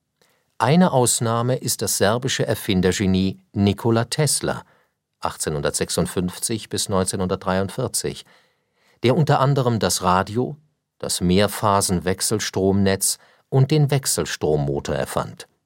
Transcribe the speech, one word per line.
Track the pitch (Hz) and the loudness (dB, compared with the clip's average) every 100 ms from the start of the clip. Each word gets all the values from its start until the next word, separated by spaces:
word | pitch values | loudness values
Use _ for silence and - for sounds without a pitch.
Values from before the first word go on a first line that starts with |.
| _ _ _ _ _ - | _ _ _ _ _ -2
Eine | 117 170 185 | 2 4 4
Ausnahme | 135 120 - 117 117 120 131 | 4 2 0 0 0 0 -2
ist | 127 - | -4 -4
das | 101 - | -4 0
serbische | 98 117 127 - - | 2 2 -2 -2 -2
Erfindergenie | 113 - 92 92 90 95 92 95 - _ | -2 0 2 2 2 2 2 0 -4 _
Nikola | 110 101 98 120 113 117 | 0 2 2 2 0 0
Tesla, | - 151 - - - - _ _ _ _ _ | 0 0 0 -4 -6 -10 _ _ _ _ _
achtzehnhundertsechsundfünfzig | 82 - - 76 73 - 82 - 85 - 90 - - 113 - | -6 -4 -6 -2 -2 -2 -4 -2 -2 -2 -4 -4 -6 -6 -6
bis | 104 - | -6 -2
neunzehnhundertdreiundvierzig, | 98 92 98 92 95 - 92 98 - 123 - - - - _ _ _ _ _ _ _ | -2 0 -2 -2 -4 -2 -2 -2 -4 -6 -4 -6 -8 -14 _ _ _ _ _ _ _
der | 117 | 2
unter | 131 147 143 | 2 4 4
anderem | 135 139 123 113 | 4 2 2 2
das | 92 - | 0 0
Radio, | 92 92 95 107 135 147 _ _ _ - | 2 2 0 -2 -4 -6 _ _ _ -12
das | - - | -8 -2
Mehrphasen-Wechselstromnetz | 87 90 101 - 110 98 - 90 90 95 - 107 - - 95 98 98 95 - - _ _ - | 2 4 2 2 2 2 2 -2 -2 -2 -2 -2 -4 0 2 2 2 2 -2 -4 _ _ -2
und | 135 131 | 2 2
den | 156 143 | 2 2
Wechselstrommotor | 135 - - 80 - 78 76 71 69 69 71 | 0 -2 -4 -4 -4 0 0 0 -4 -4 -4
erfand, | 67 - - - - _ | -4 -4 -6 -10 -20 _